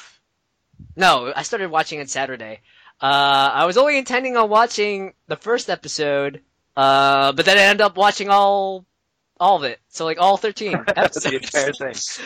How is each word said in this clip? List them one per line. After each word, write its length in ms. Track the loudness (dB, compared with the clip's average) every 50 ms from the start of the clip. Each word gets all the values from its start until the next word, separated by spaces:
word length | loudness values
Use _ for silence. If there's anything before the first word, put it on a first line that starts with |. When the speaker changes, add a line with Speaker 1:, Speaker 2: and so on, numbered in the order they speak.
| -20 -20 _ _ _ _ _ _ _ _ _ _ _ _ _ -20 -20 -14 -4
Speaker 1:
no, 380 | 0 2 4 4 2 0 -4 -6
I 80 | -6 -6
started 260 | -6 -6 -6 -4 -2
watching 300 | -2 -2 -2 -2 -6 -12
it 100 | -10 -8
Saturday. 520 | -6 -6 -6 -6 -6 -10 -12 -14 -16 -18 _ _ _ _ _ _ _ -4
Uh, 500 | 0 2 2 2 4 4 4 4 2 2 2
I 120 | 2 0
was 120 | 2 2
only 200 | 2 2 2 2
intending 400 | 0 -2 -2 -4 -4 -4 -2 0
on 120 | 0 0 2
watching 640 | 4 2 2 2 0 -4 -4 -4 -4 -6 -10 -12 -16 _ _
the 80 | -12 -10
first 340 | -8 -4 -4 -4 -2 -2 -4
episode, 720 | -6 -8 -8 -10 -6 -4 -2 -2 0 -2 -2 -4 -8 -10 _ _ _ _ _ _ -2
uh, 560 | 0 2 4 4 4 4 4 2 2 2 0 0
but 120 | 0 2
then 120 | 4 4
I 60 | 6 6
ended 180 | 4 4 4
up 160 | 2 0 2
watching 320 | 2 2 2 2 0 -2 2
all, 560 | 2 4 4 2 2 0 -2 -4 -6 -10 -14 _ _ _ _ _ _ _ _ _ _
all 200 | 0 2 2 2
of 60 | 2 0
it. 160 | -4 -8 -10 _ _
So, 160 | -10 -8 -6
like, 120 | -4 -2
all 200 | 2 2 2 2
thirteen 380 | 2 0 -4 -6 -6 -8 -6 -6
Speaker 2:
<laughs> 120 | -6 -4
Speaker 1:
episodes. 380 | -2 -2 0 0 -2 -2 -4 -6
Speaker 2:
The 100 | -4 -6
entire 380 | -6 -6 -4 -4 -2 -2 -2 -4
thing. 200 | -6 -10 -12 -10 -10 -12 -12 -12 -14 -16